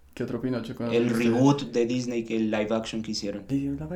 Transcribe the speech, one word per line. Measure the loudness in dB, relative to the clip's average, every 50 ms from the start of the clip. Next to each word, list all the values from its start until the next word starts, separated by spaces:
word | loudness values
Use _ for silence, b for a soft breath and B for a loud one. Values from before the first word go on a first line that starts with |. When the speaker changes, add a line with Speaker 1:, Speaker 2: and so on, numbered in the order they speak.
| -20 -20 -8
Speaker 1:
¿Qué | -8 -6
otro | -6 -4 -4
Pinocho | -4 -2 -4 -4 -4 -8 -8
conoce | -6 -4 0 2
Speaker 2:
El | 2 2
Speaker 1:
usted? | 4 2 4
Speaker 2:
reboot | 4 4 4 6 6 6 6 4 0 -2 0
de | 0 2
Disney, | 2 0 -2 -2 -2 -4 -4 -4
que | -2 0
el | 0 0 2
live | 2 0 0 2 0
action | -2 -2 -2 -6 -6 -6
que | -4 -6
hicieron. | -4 -4 -6 -6 -6 -6 -4
Speaker 1:
¿Le | -4
dio | -2 -2 -2 -4
live | -6 -6 -8 -8